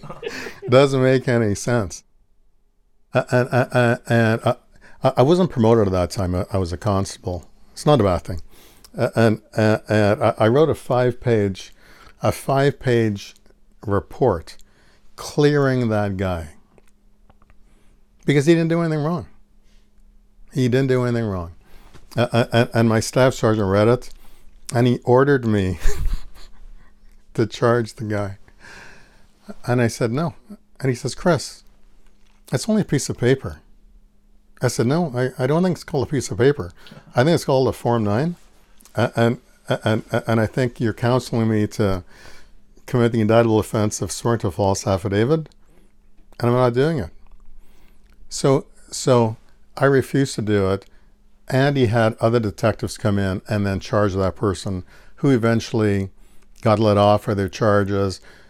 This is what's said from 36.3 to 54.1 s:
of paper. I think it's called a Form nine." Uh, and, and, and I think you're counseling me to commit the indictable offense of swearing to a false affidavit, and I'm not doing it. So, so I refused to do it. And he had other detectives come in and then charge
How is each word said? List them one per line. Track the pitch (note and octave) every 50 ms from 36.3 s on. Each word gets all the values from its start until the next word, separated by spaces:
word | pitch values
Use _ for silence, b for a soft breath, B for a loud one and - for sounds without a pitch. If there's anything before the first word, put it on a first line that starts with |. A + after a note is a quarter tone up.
of | B2 F2+
paper. | A#2+ C#3 D3 - F2+ F#2+ - B B B B B B B B
I | A#2 B2+
think | D#3+ E3+
it's | C#3 -
called | - C#3 C3 C3 A2
a | G2+
Form | - - A#2+ A#2 A#2 G#2+
nine." | G2+ G2+ A2+ D3 E3+ F3 - - - - - - _ - - - - -
Uh, | - A2+ - -
and, | A#2+ A#2 A#2 B2 - - _ _ _ _ - A#2+ - -
and, | G#2+ A2 A2+ - - - A#2+ -
and | - A2+ A2+
I | A2
think | G#2 - C#3 B2+ A#2+ - -
you're | C3 A2 G#2
counseling | - - A#2+ B2 B2+ - - - A#2 A2+ A2
me | A2 G#2+ G#2 G2+
to | - - A2 G2 F#2+ F#2 - b b b b b b b b b b b b - - - -
commit | - - B2 A#2 A#2 A2+
the | A#2
indictable | G#2+ G#2 A2 A#2 A2+ A2+ A2 G#2+
offense | G#2 - - A2+ G#2 G#2+ - - G#2+
of | F#2
swearing | - - - A#2+ A#2 A2
to | - G2+
a |
false | - - G2+ F#2+ G2 - -
affidavit, | A#2 G2 F2+ - G#2 G2 G#2 A2+ B2+ D#3+ D#3+ D3+ - - - - - _ - - - _ _ _ - - - - - - -
and | - A#2+
I'm | A#2+
not | B2+ B2+ B2 A#2
doing | B2 C#3 D#3+ E3 C#3
it. | G2 E2+ - - - - - - - - - - - - - - - - - - - - - - - -
So, | - - - C#3 C3+ D3+ - - - - - -
so | - - - D3 B2+ A#2+ A#2 A2+ A2+ - - - - - - - -
I | - C3+
refused | C#3 C#3 C3 A#2+ - - C3+ C#3 C3 -
to | - A2
do | G2+ G#2 G2+ G2 F#2+ G2
it. | G2 - - - - - - - _ _ - - - _ - C3
And | B2+ C3+ D3 C#3+
he | C3+ B2
had | G#2 A2+ A#2+ A2+ A2+ A2+ -
other | - A#2 A#2 A#2+
detectives | G#2+ G2+ - - - A2 G2+ - - F#2+ -
come | - - G#2+ G2+ G2+
in | G2 F#2+ F#2 - - -
and | A2 G#2 G2+
then | G2 G2 F#2
charge | - - - G#2 G#2 G2+